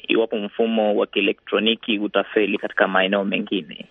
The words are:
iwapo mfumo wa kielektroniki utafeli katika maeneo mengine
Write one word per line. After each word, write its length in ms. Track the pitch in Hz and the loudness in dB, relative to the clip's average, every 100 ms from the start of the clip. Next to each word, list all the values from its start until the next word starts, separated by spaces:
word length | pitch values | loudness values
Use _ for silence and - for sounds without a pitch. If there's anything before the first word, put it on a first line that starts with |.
| - | 0
iwapo 280 | - 113 113 | 0 2 -2
mfumo 600 | 101 - 117 113 107 104 | -6 -2 0 2 2 2
wa 100 | 104 | 0
kielektroniki 920 | 107 101 - - 104 110 113 - 104 | 0 0 -2 -2 0 0 0 -2 -2
utafeli 600 | 104 98 98 110 101 101 | 0 -2 0 0 0 -2
katika 300 | 107 - 98 | -6 0 2
maeneo 360 | 95 95 101 | 2 2 0
mengine 640 | 98 101 104 98 87 - - | 0 -2 -2 -4 -4 -12 -20